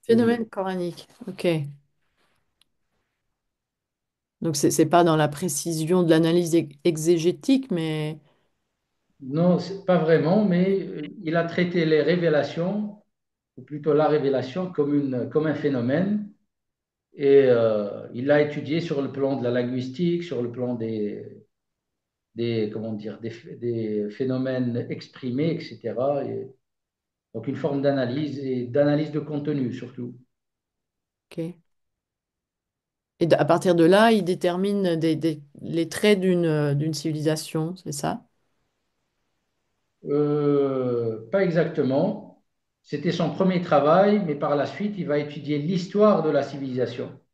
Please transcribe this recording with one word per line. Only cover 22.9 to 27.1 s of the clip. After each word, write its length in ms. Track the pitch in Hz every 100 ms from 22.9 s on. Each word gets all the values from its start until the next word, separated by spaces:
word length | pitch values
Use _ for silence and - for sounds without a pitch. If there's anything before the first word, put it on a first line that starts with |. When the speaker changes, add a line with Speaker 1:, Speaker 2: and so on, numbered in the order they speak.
Speaker 2:
dire, 280 | 107 104 98
des 100 | 113
ph-, 280 | - - -
des 520 | 120 117 110 104 104
phénomènes 760 | - 131 127 131 127 123 117 120
exprimés, 600 | - - - 127 123 165 147
et 40 |
cetera. 640 | - 110 113 107 139 143
Et 240 | 117 - - - _ _ _ _ _